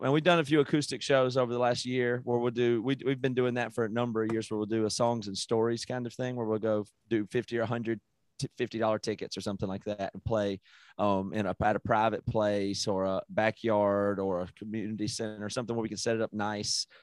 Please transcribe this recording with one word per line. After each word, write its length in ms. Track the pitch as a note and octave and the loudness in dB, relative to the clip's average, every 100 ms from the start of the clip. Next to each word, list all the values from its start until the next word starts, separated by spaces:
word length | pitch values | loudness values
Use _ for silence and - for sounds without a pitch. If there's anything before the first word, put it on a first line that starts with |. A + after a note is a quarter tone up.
and 120 | C3 | 2
we've 100 | D3 | 4
done 160 | D#3 E3+ | 6 4
a 60 | |
few 160 | C#3 D3+ | 4 4
acoustic 420 | C3+ D#3 C#3+ C3 | 4 2 0 -2
shows 340 | - C3+ B2+ B2+ | 2 4 4 2
over 160 | B2 | 0
the 60 | A#2+ | 2
last 260 | B2 B2 | 0 0
year 360 | B2 B2+ A#2+ B2 | -2 0 0 0
where 160 | B2 A#2+ | 0 0
we'll 140 | B2 | 2
do, 280 | A#2+ A#2+ A#2+ | 2 4 4
we, 160 | A#2 C3+ | 2 -2
we've 160 | B2+ C3+ | 0 0
been 140 | C3 | 0
doing 200 | B2 B2 | 2 2
that 200 | B2 A#2 | 0 -2
for 100 | A#2 | -2
a 40 | A2+ | -2
number 340 | A#2 A#2+ A2 | 0 0 0
of 80 | A2 | 0
years, 180 | A2+ A2 | 0 -2
where 100 | G#2+ | -4
we'll 100 | G#2+ | 0
do 180 | A2 G#2+ | 0 0
a 40 | |
songs 360 | - A#2 A#2 G2+ | 2 0 0 -4
and 100 | G2 | -6
stories 480 | - A2+ A#2 A#2 | -2 2 2 0
kind 220 | - B2+ A#2+ | -4 -6 -6
of 80 | |
thing, 220 | - B2+ B2 | -4 -4 -4
where 100 | A2 | -2
we'll 140 | A2 | 0
go 240 | A2 G#2 G2+ _ - | 0 0 -2 _ -2
do 160 | A2+ G#2 | -2 0
fifty 320 | B2 A2+ A#2 | -2 -2 -2
or 40 | |
a 40 | A#2 | 0
hundred 340 | A#2+ A2 A2 _ _ _ - | -2 -2 -4 _ _ _ -10
t-, 100 | - - | -8 -6
fifty 220 | A#2+ A2 | -6 -2
dollar 200 | A2 G#2+ | 0 0
tickets 380 | - G#2 G#2 - | -2 -6 -6 -8
or 40 | |
something 280 | G2+ G2+ G2 | -6 -4 -4
like 160 | F#2+ | -6
that 260 | - G#2 G2 | -6 -6 -6
and 100 | G2 | -6
play, 360 | - A2 G2+ G2 _ - - - | -2 0 0 -4 _ -20 -14 -2
um, 340 | G2+ F#2+ F#2+ | 2 2 0
in 140 | G#2+ G2 | -2 -2
a, 80 | F2+ | 0
at 140 | G#2+ G2+ | 0 2
a 40 | |
private 440 | - A2+ A2+ G#2 - | 2 2 2 0 -2
place 600 | A2+ G#2 G#2 G2+ G2 - | 0 2 2 0 -2 -2
or 180 | F#2+ | 0
a 180 | F#2+ F#2+ - | 0 -2 -4
backyard 920 | F#2+ A2 - A#2 G#2 G2+ G2+ G2+ G2 | 0 0 0 2 4 4 4 2 0
or 220 | F#2+ F2+ | 0 -2
a 80 | F2+ - | -4 -8
community 500 | G#2+ A2 G#2 A2 G#2+ | -8 -6 -4 -4 -4
center 360 | - A2 G#2+ | -4 -6 -6
or 60 | G#2 | -6
something 240 | B2+ A2+ A#2 | -4 -4 -2
where 60 | |
we 60 | A2 | -4
can 100 | G2+ | -4
set 180 | A#2+ A2+ | -2 0
it 60 | |
up 100 | A2 | -2
nice. 540 | G#2 G#2 G#2 G#2 - - - | -2 -2 -2 -2 -4 -4 -10